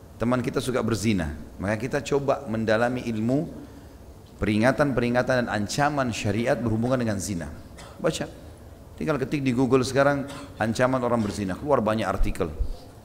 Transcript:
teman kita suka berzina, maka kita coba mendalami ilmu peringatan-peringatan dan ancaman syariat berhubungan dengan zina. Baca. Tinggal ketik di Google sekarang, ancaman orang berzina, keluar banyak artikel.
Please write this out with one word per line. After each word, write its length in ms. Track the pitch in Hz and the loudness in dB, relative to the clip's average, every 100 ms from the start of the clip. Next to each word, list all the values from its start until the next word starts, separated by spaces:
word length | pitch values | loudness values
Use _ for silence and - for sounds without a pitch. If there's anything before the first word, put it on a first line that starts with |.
| - - | -16 -4
teman 240 | 117 127 | 0 0
kita 160 | 120 139 | 0 -2
suka 240 | 127 123 | 0 0
berzina, 480 | 113 110 104 101 78 76 - - | 0 2 2 2 0 -6 -10 -6
maka 160 | 92 107 | -2 -2
kita 240 | 127 135 | -2 -4
coba 400 | - 143 135 - - | 0 0 2 -2 -2
mendalami 560 | 113 110 110 120 127 117 | -2 2 4 2 0 -4
ilmu 480 | 113 113 135 165 - - - - - - - - - | -2 2 2 0 -8 -16 -18 -20 -20 -20 -20 -18 -4
peringatan-peringatan 1040 | 101 107 117 139 147 123 120 120 127 127 117 | 0 4 4 4 2 2 2 2 2 2 0
dan 20 | |
ancaman 640 | 104 101 - 143 147 127 | -2 -2 0 0 0 -2
syariat 480 | 104 107 101 120 143 | -2 -2 0 0 0
berhubungan 400 | 113 110 117 131 | 0 0 2 0
dengan 240 | 117 101 | 0 -2
zina. 320 | 92 92 73 - - - - - | -4 -6 -6 -12 -16 -18 -18 -4
Baca. 400 | 160 160 147 - - - - - - | -2 -2 -6 -10 -18 -18 -20 -20 -16
Tinggal 240 | - 151 147 | -6 -2 0
ketik 240 | 131 156 | 0 0
di 80 | 135 123 | 2 2
Google 240 | 131 131 | 4 4
sekarang, 480 | 123 123 139 143 127 - - - | 4 4 4 2 -2 -10 -10 -2
ancaman 400 | 110 113 127 131 | -2 2 2 2
orang 160 | 120 117 | 2 2
berzina, 400 | 104 92 98 92 | 0 -2 -4 -4
keluar 240 | 147 135 | 0 2
banyak 240 | 107 110 95 | 2 2 2
artikel. 480 | 98 104 - 90 73 - - - - | 2 2 0 -2 -2 -4 -6 -12 -20